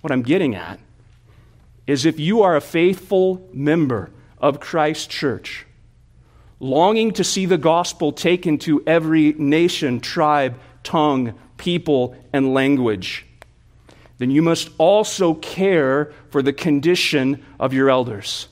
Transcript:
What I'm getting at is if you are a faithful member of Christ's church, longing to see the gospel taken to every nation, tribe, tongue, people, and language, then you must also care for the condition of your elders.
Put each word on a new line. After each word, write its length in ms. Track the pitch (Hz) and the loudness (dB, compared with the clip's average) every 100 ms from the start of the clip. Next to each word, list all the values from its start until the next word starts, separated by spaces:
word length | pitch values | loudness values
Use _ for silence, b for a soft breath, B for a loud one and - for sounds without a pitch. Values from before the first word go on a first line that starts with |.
What 100 | 156 | -2
I'm 100 | 127 | -2
getting 320 | 120 185 156 | 0 0 0
at 280 | 98 85 98 _ _ b b b b b b b - - | -4 -10 -16 _ _ b b b b b b b -16 -4
is 180 | 139 156 | 0 0
if 140 | 156 | 0
you 220 | 156 226 | 0 4
are 160 | 190 151 | 4 2
a 40 | |
faithful 840 | - 165 180 185 - 190 185 185 - | 0 0 0 0 -2 0 0 -2 -10
member 580 | - 147 170 143 113 87 b b b | -6 0 2 0 -2 -6 b b b
of 220 | 147 143 | -2 -2
Christ's 480 | - 170 151 156 - | -6 -2 -2 -4 -10
church, 580 | - 143 104 - - - _ - _ _ b b b b b | -6 -4 -4 -10 -16 -18 _ -20 _ _ b b b b b
longing 540 | 131 135 180 220 220 | -2 2 2 2 0
to 100 | 202 | 0
see 220 | 175 196 190 | -2 -2 0
the 120 | 180 | 2
gospel 540 | 156 165 175 - 156 | 2 2 0 -4 -4
taken 460 | 147 165 180 180 147 | -2 0 0 0 -2
to 240 | - 147 - | 0 0 2
every 460 | 165 160 160 151 151 | 0 2 4 4 2
nation, 640 | 143 151 170 - 147 123 | 0 2 2 0 -2 -4
tribe, 580 | - 175 151 147 135 120 B B | -4 -2 2 2 0 -6 B B
tongue, 520 | - 170 151 135 120 107 B - | -4 0 2 0 -4 -8 B -8
people, 600 | 180 175 165 139 123 B B | -4 -2 0 0 0 B B
and 200 | 139 135 | -2 0
language, 720 | 131 131 139 120 101 92 - - _ - _ _ b b b b _ | 2 2 2 0 -2 -8 -12 -16 _ -20 _ _ b b b b _
then 140 | 123 | 0
you 100 | 139 | 2
must 280 | 165 165 - - | 2 0 -4 0
also 560 | 165 208 208 - 180 | 4 4 0 0 0
care 800 | 156 - - 190 175 135 135 147 B B | 0 -6 -2 0 2 2 0 -2 B B
for 120 | 147 | 0
the 120 | 131 | 0
condition 880 | 139 165 143 151 175 - 151 131 139 B B | -2 0 0 2 0 0 0 0 -2 B B
of 140 | 131 | -2
your 160 | 131 135 | 2 2
elders. 580 | 131 123 101 - - - | 2 -2 -8 -10 -12 -12